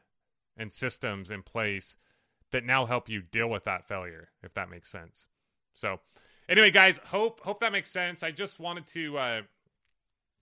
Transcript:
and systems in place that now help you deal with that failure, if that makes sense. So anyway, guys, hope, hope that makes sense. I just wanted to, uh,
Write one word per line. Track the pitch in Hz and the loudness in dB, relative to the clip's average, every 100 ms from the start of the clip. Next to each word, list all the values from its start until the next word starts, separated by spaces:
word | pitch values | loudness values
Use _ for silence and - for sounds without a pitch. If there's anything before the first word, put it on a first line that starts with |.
| _ _ _ _ _ - | _ _ _ _ _ -14
and | 107 | -12
systems | - 127 - 123 98 92 | -6 -6 -4 -6 -6 -8
in | 101 | -12
place | - 117 107 98 - - _ _ _ _ _ | -8 -4 -2 -4 -8 -18 _ _ _ _ _
that | 131 | -4
now | 120 131 117 | 2 2 4
help | 123 - | 0 -2
you | 107 | -8
deal | 90 113 117 | -4 -2 0
with | 107 | -2
that | 107 92 - | -2 -4 -4
failure, | 98 90 80 - _ | -8 -8 -12 -20 _
if | 98 | -12
that | 101 90 | -8 -8
makes | 87 - | -10 -16
sense. | 95 85 - - _ _ _ _ | -16 -16 -20 -20 _ _ _ _
So | - 104 95 _ - - _ - | -8 -6 -6 _ -20 -20 _ 2
anyway, | 185 208 | 6 8
guys, | 185 190 - - | 10 8 6 -2
hope, | 190 226 - | 0 0 -2
hope | 185 208 | -8 -2
that | 226 | 0
makes | 196 - | 0 -4
sense. | 185 175 170 | -4 -4 -4
I | 165 | -6
just | 151 202 - | -6 -8 -8
wanted | 170 175 147 | -8 -8 -10
to, | 170 156 143 | -10 -6 -2
uh, | 123 113 98 _ _ _ _ _ _ _ _ _ | -2 -2 -6 _ _ _ _ _ _ _ _ _